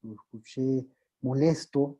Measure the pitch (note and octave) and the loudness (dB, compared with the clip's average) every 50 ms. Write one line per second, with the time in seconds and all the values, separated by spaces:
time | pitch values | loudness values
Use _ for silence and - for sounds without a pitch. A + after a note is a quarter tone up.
0 | _ A2 A2 G#2 - _ - A2 A2 - - C3+ C3 C3 C3+ C3 B2+ - _ _ | _ -16 -16 -16 -20 _ -18 -18 -18 -12 -6 -4 -2 0 0 -2 -2 -6 _ _
1 | _ _ _ _ - C3 B2+ C3+ D3 E3 D#3+ - - - - C#3+ C#3 C#3+ C#3+ _ | _ _ _ _ -4 -2 0 2 4 4 2 2 -2 -4 0 0 0 0 -2 _